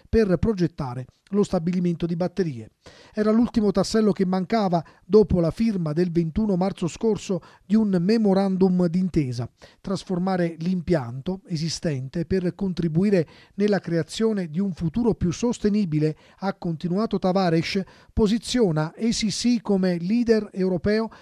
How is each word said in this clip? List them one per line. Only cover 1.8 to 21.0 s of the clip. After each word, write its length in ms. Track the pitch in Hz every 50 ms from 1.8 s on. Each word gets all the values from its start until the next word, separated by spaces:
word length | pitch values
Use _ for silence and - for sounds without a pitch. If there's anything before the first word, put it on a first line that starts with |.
| 180 175 175 160 -
di 120 | 165 175 165
batterie. 540 | 180 175 175 - 190 165 135 117 110 110 - _ _ - - - - - -
Era 180 | - 214 214
l'ultimo 400 | 220 226 247 214 - 233 208 202
tassello 400 | 185 202 185 - - 226 220 208
che 140 | 185 - 196
mancava 580 | 180 185 190 185 - - 190 190 190 170 170 - - - _ _
dopo 340 | - 180 214 208 - - 180
la 120 | 170 165
firma 420 | 170 - 226 226 214 190 170 156 147
del 180 | 160 180 180
ventuno 460 | 165 175 170 160 147 214 220 208 196 175
marzo 300 | 185 196 190 - 190 156
scorso 520 | - - - 226 208 180 - - 196 170 - - - _ _
di 80 | - 190
un 240 | 220 220 208 185 180
memorandum 840 | 170 185 220 233 220 202 190 190 196 196 190 185 190 190 185 180 180 175
d'intesa, 600 | 165 180 185 185 - 175 147 127 120 117 120 113 _ _ - - - _
trasformare 760 | - - 196 175 - - 190 175 180 190 190 180 175 170 165 160
l'impianto 800 | 160 180 185 185 156 - 175 156 123 117 120 135 131 - 185 190 - -
esistente 760 | 180 147 160 165 - - - 175 147 131 131 131 - 175 165
per 280 | - 190 190 180 180 165
contribuire 720 | - 202 196 180 - 175 175 151 165 190 214 202 185 151 - - - - _ _
nella 240 | - 202 208 208 185
creazione 680 | - - 165 165 156 - - - 220 220 220 202 180 160
di 100 | 147 165
un 140 | 202 202 175
futuro 400 | - 175 165 143 233 240 233 185
più 180 | - - 180
sostenibile, 840 | 147 - - 240 233 - - 214 202 214 208 170 151 151 151 156 151 - - - _ _
ha 140 | - 190 185
continuato 640 | - - 175 170 147 - 175 175 190 220 220 - 190
Tavares, 640 | - 190 175 196 190 175 165 165 160 - - 196 185 - - - - -
posiziona 760 | _ - 226 196 214 233 - - - 254 233 185 160 156 156 160
A 200 | - - - 233
C 180 | 214 - - 208
C 340 | - - - 240 247 226
come 360 | - - 202 190 185 185 175 175
leader 500 | 170 175 214 240 240 220 226 220 214 208
europeo 580 | - 202 185 185 185 175 - 208 208 220